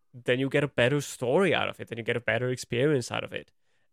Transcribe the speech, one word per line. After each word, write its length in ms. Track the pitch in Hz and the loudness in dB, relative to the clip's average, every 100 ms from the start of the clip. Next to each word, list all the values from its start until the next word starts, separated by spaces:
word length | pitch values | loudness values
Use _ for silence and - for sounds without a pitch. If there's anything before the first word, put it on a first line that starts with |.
| _ | _
then 260 | 127 120 127 | -8 -2 0
you 80 | 135 | 2
get 140 | 147 | 0
a 40 | 143 | 0
better 340 | - 123 147 | 2 2 2
story 540 | 139 - 120 151 190 110 | -2 -4 0 2 4 2
out 140 | 101 | 0
of 100 | - | -6
it, 80 | 107 | -10
then 100 | 110 | -8
you 60 | |
get 140 | 110 120 | -4 -2
a 40 | |
better 280 | - 110 123 | 0 0 0
experience 600 | 127 - 113 143 143 - | -4 -4 0 2 2 0
out 120 | 113 | -6
of 100 | - | -6
it. 180 | - - _ _ _ _ | -10 -12 _ _ _ _